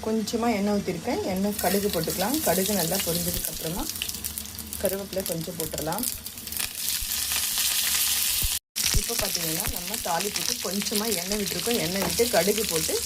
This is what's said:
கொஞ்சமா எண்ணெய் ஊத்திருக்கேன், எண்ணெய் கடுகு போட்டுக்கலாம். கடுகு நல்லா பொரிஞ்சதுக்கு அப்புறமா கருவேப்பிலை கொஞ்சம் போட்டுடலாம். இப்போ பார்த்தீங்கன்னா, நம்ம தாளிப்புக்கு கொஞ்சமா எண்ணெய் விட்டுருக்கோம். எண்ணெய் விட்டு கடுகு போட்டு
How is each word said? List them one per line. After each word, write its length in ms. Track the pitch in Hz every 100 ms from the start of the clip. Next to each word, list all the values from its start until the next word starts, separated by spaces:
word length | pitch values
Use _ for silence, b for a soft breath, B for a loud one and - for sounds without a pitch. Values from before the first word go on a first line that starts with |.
| -
கொஞ்சமா 440 | 220 208 240 233 208
எண்ணெய் 180 | 202 208
ஊத்திருக்கேன், 440 | 180 170 220 311 359
எண்ணெய் 260 | 185 196 208
கடுகு 260 | 185 196 202 180
போட்டுக்கலாம். 420 | 160 156 190 302 254
கடுகு 320 | 175 190 202
நல்லா 200 | 165 190 180
பொரிஞ்சதுக்கு 440 | 165 175 170 -
அப்புறமா 300 | - - 185 294 - - - - - - - - -
கருவேப்பிலை 400 | 196 190 202 180 196
கொஞ்சம் 260 | 165 165 170
போட்டுடலாம். 460 | 160 - 156 180 254 - - - - - - - - - - - - - - - - - - - - - - - - - _ - - -
இப்போ 120 | - 233
பார்த்தீங்கன்னா, 420 | 202 170 165 160 - -
நம்ம 200 | 180 208 202
தாளிப்புக்கு 460 | 170 202 - - 185 202
கொஞ்சமா 400 | 196 190 214 226 196
எண்ணெய் 200 | 180 208
விட்டுருக்கோம். 400 | 196 175 226 240 160
எண்ணெய் 180 | 190 180
விட்டு 180 | - 240 190
கடுகு 280 | 180 214 202
போட்டு 220 | 160 165 403